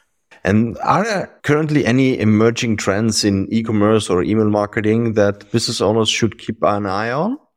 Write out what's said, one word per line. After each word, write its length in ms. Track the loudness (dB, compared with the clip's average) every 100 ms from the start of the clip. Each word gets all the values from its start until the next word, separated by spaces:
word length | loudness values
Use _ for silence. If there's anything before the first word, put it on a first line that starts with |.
| _ _ _ -6
And 340 | 0 0 0 -4
are 260 | -2 0
there 340 | 0 -4 -8 -8
currently 420 | -2 0 0 0 2
any 320 | 2 2 2
emerging 600 | 2 4 2 2 -2 -2
trends 460 | -2 0 0 0
in 220 | 0 0 0
e-commerce 600 | -2 -2 2 2 2 2
or 120 | 0
email 280 | 0 0 2
marketing 640 | 0 -2 -2 0 0 0
that 360 | 2 0 0 -4
business 280 | -4 -2 -2
owners 280 | 0 2 0
should 280 | 0 -2 -2
keep 240 | -10 -2
an 220 | -2 0
eye 280 | -2 -4 -4
on? 260 | -4 -4 -6 _